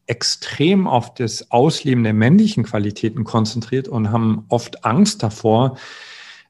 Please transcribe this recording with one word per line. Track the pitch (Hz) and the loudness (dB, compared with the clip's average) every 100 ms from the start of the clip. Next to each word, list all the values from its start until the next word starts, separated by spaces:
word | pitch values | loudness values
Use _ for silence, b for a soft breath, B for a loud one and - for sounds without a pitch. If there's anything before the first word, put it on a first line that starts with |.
| - | -8
extrem | 120 - - - - 156 196 180 | -6 -4 -6 -10 -2 2 2 2
auf | 127 - | -2 -2
das | - 117 - - | -6 -6 -6 -2
Ausleben | 120 156 - 131 123 | 2 2 2 0 0
der | 110 | 2
männlichen | 107 117 196 214 - | 2 6 6 4 0
Qualitäten | 107 107 101 101 113 120 | -4 -2 -4 -4 -6 -4
konzentriert | 107 117 110 120 - 131 131 | -2 0 0 -4 -4 -6 -4
und | 117 104 | -4 -2
haben | 117 113 110 - | 0 0 -2 -2
oft | 120 - - | -4 -4 -6
Angst | 110 143 208 - | -2 2 2 2
davor, | 110 - 113 110 131 127 B B B B B B | -4 -2 2 2 2 -2 B B B B B B